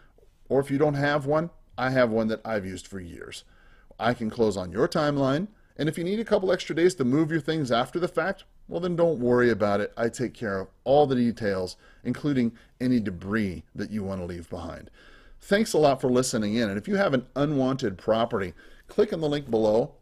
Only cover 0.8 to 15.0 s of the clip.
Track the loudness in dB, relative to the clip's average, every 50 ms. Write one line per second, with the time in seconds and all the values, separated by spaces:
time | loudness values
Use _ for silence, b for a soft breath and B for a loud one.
0.8 | 2 0 2 0 0 0 0 0 0 0 0 0 -2 -4 -8 -16 -20 _ -6 -4
1.8 | -2 0 4 4 4 4 2 0 0 0 -2 -4 -4 -4 -4 -4 -4 -6 -8 -12
2.8 | -12 -12 -14 -12 -12 -12 -14 -16 -16 -16 -16 -18 b b b b b b b b
3.8 | b b -8 -4 -2 -2 -2 -2 -4 -4 0 0 2 2 0 -2 -6 -4 -2 0
4.8 | 0 0 2 0 0 0 0 2 2 0 0 0 -2 -6 b b b b b -4
5.8 | -4 -4 -2 -4 -4 -4 -2 -4 0 0 0 2 2 2 0 0 -2 -4 0 2
6.8 | 2 2 2 2 0 2 2 2 2 2 0 -2 -2 -2 -2 -2 0 0 0 0
7.8 | 0 -2 -2 -4 -4 -2 -2 -2 -2 -2 -4 -8 -12 _ _ -20 -12 -10 -6 -4
8.8 | -4 -2 2 2 2 2 2 2 2 4 4 6 6 4 4 4 2 2 2 0
9.8 | -2 -2 -4 -2 -2 -2 -2 -4 -6 -6 -6 -6 -6 -4 -4 -4 -6 -8 _ _
10.8 | 0 4 4 6 6 4 4 2 0 0 0 -2 -2 -2 -2 -2 -4 -6 b b
11.8 | b b b b -6 -6 -6 -4 -2 0 0 2 0 0 -2 B B B B -4
12.8 | 0 0 2 0 0 -2 -6 -8 -6 -4 -2 -2 -2 -2 -4 -8 -12 _ -10 -10
13.8 | -10 -8 -6 -6 -6 -6 -6 -6 -8 -8 -10 -12 -12 -12 -12 -12 -10 -12 -12 -14
14.8 | -16 -20 b b